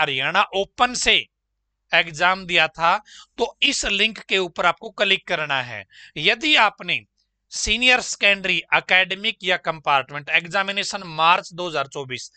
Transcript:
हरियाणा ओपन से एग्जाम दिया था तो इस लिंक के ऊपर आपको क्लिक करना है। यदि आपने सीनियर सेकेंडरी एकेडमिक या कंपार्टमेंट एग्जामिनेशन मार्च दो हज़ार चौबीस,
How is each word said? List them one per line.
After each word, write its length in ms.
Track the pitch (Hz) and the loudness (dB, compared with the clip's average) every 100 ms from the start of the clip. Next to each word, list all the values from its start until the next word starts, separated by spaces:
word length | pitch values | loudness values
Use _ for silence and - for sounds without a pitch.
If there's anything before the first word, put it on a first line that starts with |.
हरियाणा 420 | 151 131 139 175 | -2 -2 0 0
ओपन 520 | 208 190 196 - 254 | 0 -2 -4 0 0
से 340 | 240 240 190 113 _ _ _ _ _ _ | 0 2 2 0 _ _ _ _ _ _
एग्जाम 520 | 170 170 151 180 190 180 | 0 0 2 2 2 0
दिया 220 | 175 160 | 2 2
था 340 | 160 165 190 - - - - | 2 0 0 -4 -20 -14 -6
तो 200 | 233 - | -6 -2
इस 220 | 285 - | -2 0
लिंक 340 | 208 196 214 208 | -2 0 0 -4
के 200 | - 190 | -2 -2
ऊपर 280 | 180 - 180 | -2 0 0
आपको 240 | 165 226 | 0 -4
क्लिक 360 | - 202 190 - | -2 -2 -2 -2
करना 360 | 170 151 135 | -4 -2 -4
है। 240 | 123 107 98 - - 160 | -4 -10 -16 -20 -16 -4
यदि 400 | 165 226 302 302 | 0 0 2 4
आपने 480 | 214 - 180 139 107 _ _ _ _ | 4 0 -6 -6 -8 _ _ _ _
सीनियर 500 | - - 220 254 247 | -6 -4 0 2 2
सेकेंडरी 600 | - - 208 196 185 170 - | 0 -2 0 0 0 -4 0
एकेडमिक 640 | 156 - 185 185 190 214 214 | -2 2 2 2 -4 -6 -4
या 140 | 180 180 | -2 -2
कंपार्टमेंट 720 | 170 160 151 139 123 143 143 | -2 -4 0 0 0 -8 -2
एग्जामिनेशन 760 | 165 170 196 196 202 190 202 | -2 0 -2 -2 -4 -6 -8
मार्च 500 | 185 156 165 190 185 | -8 2 4 4 0
दो 160 | 170 180 | -8 -6
हज़ार 180 | 151 135 | -4 -4
चौबीस, 460 | - 135 123 - | -8 -8 -10 -12